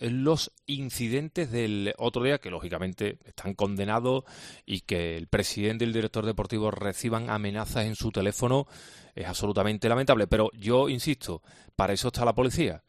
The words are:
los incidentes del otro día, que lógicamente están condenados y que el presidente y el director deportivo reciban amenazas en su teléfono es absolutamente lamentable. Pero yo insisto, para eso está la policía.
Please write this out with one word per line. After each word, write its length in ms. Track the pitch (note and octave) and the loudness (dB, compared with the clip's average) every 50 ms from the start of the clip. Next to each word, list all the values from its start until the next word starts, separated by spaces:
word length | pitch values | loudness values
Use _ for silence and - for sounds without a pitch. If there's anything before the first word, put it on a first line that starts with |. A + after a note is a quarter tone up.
los 500 | B2 A#2 B2 C3 C3+ D3+ D#3+ C#3+ - - - _ _ | -2 -2 0 2 4 4 4 2 0 -6 -8 _ _
incidentes 840 | - C#3+ C3+ C#3 B2 - - A#2+ A2 A#2+ C3+ D3+ D#3 - F3 E3 A#2+ | -8 -6 -6 -6 -6 -4 -4 -2 0 0 -2 -2 -4 -4 -4 -4 -2
del 420 | A2+ A#2+ A#2 G#2+ G#2+ G2+ G2 G2+ - | 0 0 0 0 0 0 0 -2 -2
otro 260 | - A2 A#2+ - A#2+ B2 | 0 -2 0 0 2 2
día, 160 | C3+ D3 C#3 | 2 2 0
que 100 | - F#2+ | -2 -8
lógicamente 720 | F2+ D#2+ E2+ F2 F2 E2 F#2 F#2 F#2 - G#2 G#2 - - _ | -8 -8 -6 -6 -4 -2 -2 -4 -2 -2 -4 -4 -4 -6 _
están 280 | - - - - F#2+ G2 | -20 -18 -8 -8 -8 -2
condenados 680 | - G2+ G2+ G2+ G2 G2+ G#2 G#2+ A#2 A#2+ B2+ C3 C3 - - - - - - - - _ | 0 0 0 0 -2 0 0 0 2 2 2 0 0 -2 -8 -18 -18 -18 -18 -20 -18 _
y 160 | - G#2 F#2 | -6 -6 -6
que 340 | - - G2+ F2 E2+ E2+ E2 | -4 -2 -2 -2 0 -2 -4
el 120 | E2 E2+ | -6 -4
presidente 580 | - - G#2 G2 - - G#2 G2+ G#2+ A2+ A2 A#2+ | 0 0 0 0 0 -2 -2 -2 -2 0 0 -2
y 20 | |
el 60 | A#2 A2 | 0 0
director 320 | A2+ G#2+ A2 - A#2 G#2+ | 0 -2 -2 -2 -2 -2
deportivo 460 | A2+ G#2 G2+ G2+ F#2 A#2 G#2+ G#2+ G#2+ | -2 -2 -4 -4 -4 -2 -2 -2 -2
reciban 580 | G2 F#2 G2+ G2+ F#2+ - - A#2 A2+ A2+ A#2 A#2 | -2 -2 -4 -4 -4 -2 -2 -2 -2 -2 -2 -2
amenazas 560 | G#2+ G#2+ G#2 G2+ G2+ A2 G#2+ - - B2+ G#2+ | -2 -2 -2 -2 -4 -4 -4 -2 -2 -2 -2
en 100 | A2 G#2+ | -2 -2
su 160 | - - A2 | -2 -4 -2
teléfono 560 | - G#2 F#2+ G2+ - - B2+ A#2+ C3 C#3 C#3 - - - - - - - - - _ | 0 0 0 0 0 0 2 2 2 2 0 -2 -12 -20 -20 -20 -20 -20 -20 -16 _
es 120 | - F#2 | -8 -8
absolutamente 600 | F2 F2 - - G#2 G2+ G2+ F#2+ G#2+ G#2+ G2 - A#2 | -6 -4 -2 -2 0 2 2 2 2 0 2 2 2
lamentable. 380 | A#2 B2+ C#3 C3 C3 A2 G2+ | 2 4 6 6 6 6 4
Pero 220 | F2 - G#2+ G#2+ A2 - | 4 4 2 2 2 0
yo 360 | A#2 G2 A2 B2 B2+ C#3 C#3+ | -4 0 4 4 4 4 4
insisto, 520 | C3+ A#2+ - D#3 C#3 - - - F2 D#2 - - - - - - _ | 0 -2 -2 -2 -2 -4 -4 -8 -8 -8 -10 -16 -20 -20 -20 -8 _
para 180 | - G2 F#2+ G2+ | 0 2 2 2
eso 140 | F#2+ - | 0 0
está 180 | B2 - - A#2+ | -2 0 2 2
la 80 | A#2+ G#2 | 4 4
policía. 480 | A2+ B2+ B2+ - E3 D#3 G2+ D#2+ - _ | 4 2 2 2 2 0 0 -2 -6 _